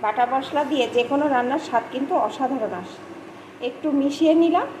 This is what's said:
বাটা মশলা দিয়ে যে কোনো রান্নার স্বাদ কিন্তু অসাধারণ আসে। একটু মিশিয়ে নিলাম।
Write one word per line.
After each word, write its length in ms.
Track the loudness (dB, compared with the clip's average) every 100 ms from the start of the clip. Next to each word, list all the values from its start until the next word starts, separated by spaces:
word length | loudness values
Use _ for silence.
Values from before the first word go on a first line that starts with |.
বাটা 200 | -2 0 0
মশলা 280 | 0 -2 -2 0
দিয়ে 140 | 0 2 0
যে 80 | 2
কোনো 140 | 2 2
রান্নার 300 | 2 2 -2 0
স্বাদ 160 | -2 -2
কিন্তু 200 | -6 -2 0 0
অসাধারণ 460 | -2 -2 -2 -4 -6
আসে। 180 | -10 -14 -16 -16 -16 -18 -20 -10 -8
একটু 200 | -4 -2 0
মিশিয়ে 360 | 0 2 4 6
নিলাম। 240 | 6 4 0 -8